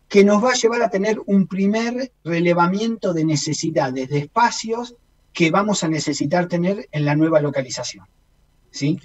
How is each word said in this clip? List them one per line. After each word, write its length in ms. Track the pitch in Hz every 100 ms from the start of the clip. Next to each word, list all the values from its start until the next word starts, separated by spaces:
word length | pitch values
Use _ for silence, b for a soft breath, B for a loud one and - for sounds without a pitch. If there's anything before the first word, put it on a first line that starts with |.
| -
que 140 | 202 202
nos 180 | 208
va 60 | 254
a 40 | 247
llevar 260 | 226 240
a 80 | 233
tener 300 | 190 208 220 -
un 180 | 196 180
primer 640 | 190 196 220 233 240 262 _
relevamiento 880 | 156 170 175 175 180 196 226 226 196
de 100 | 165
necesidades, 840 | 160 151 151 143 156 156 135 131 131
de 80 | 143
espacios 800 | 147 226 240 - 220 226 240 - _ _ _
que 200 | - 160
vamos 320 | 180 208 196
a 40 | 165
necesitar 600 | 156 156 143 143 180 180
tener 420 | 175 180 202 -
en 140 | 151 147
la 100 | 147
nueva 240 | 160 160
localización, 680 | 147 135 123 - 120 101 92 _ _ _ _ _ _
¿sí? 280 | - 139 -